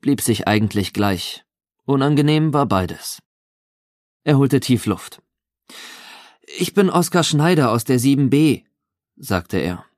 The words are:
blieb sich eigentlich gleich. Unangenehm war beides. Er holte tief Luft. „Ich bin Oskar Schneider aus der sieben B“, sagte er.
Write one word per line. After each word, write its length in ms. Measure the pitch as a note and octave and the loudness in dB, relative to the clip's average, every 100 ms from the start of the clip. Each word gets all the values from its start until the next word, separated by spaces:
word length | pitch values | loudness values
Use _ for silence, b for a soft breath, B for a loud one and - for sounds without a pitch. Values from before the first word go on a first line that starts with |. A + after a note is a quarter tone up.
blieb 180 | - C#3 | 0 -2
sich 280 | - A2 - | 0 -2 0
eigentlich 440 | G#2+ G#2+ G#2 F#2 | 0 0 -2 -4
gleich. 540 | - G2+ F#2 - - _ _ _ _ - | 0 0 0 -6 -14 _ _ _ _ -2
Unangenehm 680 | C#3 C#3 D3 D3 D#3 D#3 | 0 2 2 2 2 2
war 120 | D3 B2+ | 0 0
beides. 540 | G2 F2+ E2 - - _ _ _ _ _ _ _ _ _ _ - | 0 -2 -8 -14 -16 _ _ _ _ _ _ _ _ _ _ 0
Er 120 | C#3 | 2
holte 220 | C#3 C3+ | 4 2
tief 260 | - B2 - | 2 0 0
Luft. 360 | F#2+ - - _ _ _ _ _ B B B B B B B _ E2 | -6 -8 -20 _ _ _ _ _ B B B B B B B _ -8
„Ich 160 | F3 | -4
bin 160 | - F#3+ | 0 2
Oskar 340 | E3+ F3 F3+ | 2 0 0
Schneider 480 | E3 D3+ D#3 F3 C3 | 0 0 2 2 2
aus 140 | A2+ - | 0 0
der 120 | B2+ | 0
sieben 320 | B2 C#3 C#3 | 2 2 2
B“, 340 | C#3 D#3 A#2 _ _ _ _ _ _ | 2 2 0 _ _ _ _ _ _
sagte 420 | - F#2+ F2 F#2+ | -6 -6 -4 -4
er. 280 | D2+ F2+ - | -4 -6 -14